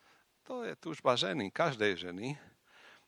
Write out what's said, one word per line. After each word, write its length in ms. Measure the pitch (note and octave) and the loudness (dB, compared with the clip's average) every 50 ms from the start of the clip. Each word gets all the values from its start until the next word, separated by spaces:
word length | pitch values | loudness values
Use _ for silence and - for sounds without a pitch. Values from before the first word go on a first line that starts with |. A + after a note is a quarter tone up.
| _ - - _ _ _ _ _ - - | _ -20 -20 _ _ _ _ _ -12 -10
To 160 | C4 B3+ A#3 | -8 -8 -6
je 120 | F#3 D3+ | -8 -8
túžba 400 | - - E3 D#3 - - C3+ B2 | -8 -8 -10 -6 0 4 4 4
ženy, 360 | A#2+ - F#3+ F3+ D3 G2 F#2+ | 4 2 0 0 0 -2 -2
každej 560 | - - E3 E3 C3+ G#2+ G#2+ G#2 F#2 E2 F2 F2+ | 0 2 2 2 2 2 2 2 2 0 -4 -8
ženy, 280 | F2 F#2+ A2 C3+ D3 - - - - _ _ _ - - - - - - _ | -8 -6 -6 -6 -8 -8 -12 -20 -20 _ _ _ -20 -20 -20 -20 -20 -20 _